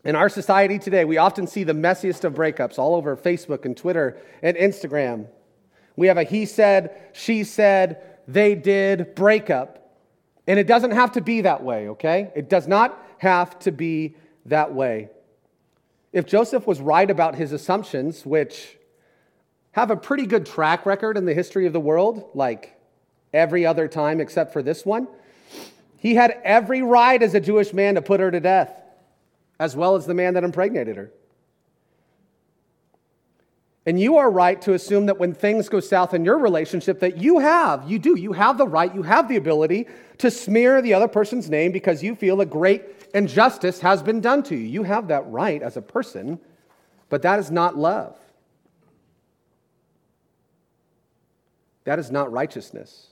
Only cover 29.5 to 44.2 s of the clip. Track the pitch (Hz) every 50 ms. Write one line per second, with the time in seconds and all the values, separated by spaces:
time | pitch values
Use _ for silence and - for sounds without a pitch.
29.5 | _ _ 156 160 127 143 170 185 196 185 131 151 175 180 180 180 180 180 175 185
30.5 | 156 165 185 208 247 156 120 110 104 98 98 - _ _ _ _ _ _ _ _
31.5 | _ _ _ _ _ _ _ _ _ _ _ _ _ _ _ _ _ _ _ _
32.5 | _ _ _ _ _ _ _ _ _ _ _ _ _ _ _ _ _ _ _ _
33.5 | _ _ _ _ _ _ _ 165 170 180 196 247 320 302 277 240 190 180 180 180
34.5 | 196 190 - 202 190 175 - - 202 202 208 202 196 196 180 175 170 - - 208
35.5 | 214 220 214 - 220 196 - - 196 185 180 175 185 170 165 180 254 311 277 214
36.5 | 175 156 160 - - 175 - 196 180 - 185 185 175 165 190 294 359 320 269 302
37.5 | 330 349 320 196 147 131 135 151 208 214 - 302 349 277 - 214 185 170 202 240
38.5 | 262 233 277 202 151 160 175 180 180 196 165 156 214 294 311 226 262 208 143 160
39.5 | 156 151 156 160 175 214 240 - - - - _ _ - - 240 - - - 190
40.5 | 208 226 240 247 269 269 240 233 196 190 220 - - 214 208 208 247 254 175 160
41.5 | 151 151 160 180 180 190 - 190 170 139 156 208 233 - 214 185 190 196 196 156
42.5 | 143 156 175 190 208 - - - - - - _ - 202 208 151 123 202 226 254
43.5 | 247 - - 180 180 - 165 180 196 196 147 214 220 226